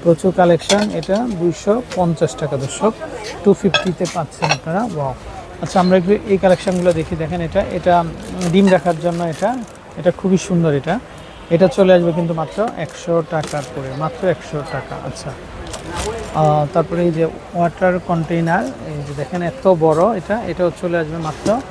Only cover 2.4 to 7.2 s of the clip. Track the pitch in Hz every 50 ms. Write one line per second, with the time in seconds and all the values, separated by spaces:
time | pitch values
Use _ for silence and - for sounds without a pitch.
2.4 | 160 143 143 135 131 131 - - - 214 220 - - - - - - - - -
3.4 | - 208 190 - - 196 151 196 - 185 170 - 185 165 - 180 156 - - -
4.4 | - - 147 135 - 160 165 190 233 233 180 151 139 135 127 - - - - -
5.4 | - - - - 170 - - 196 180 180 185 185 170 185 208 214 - 226 196 190
6.4 | 180 190 180 - - 208 180 180 175 180 170 160 156 - 180 156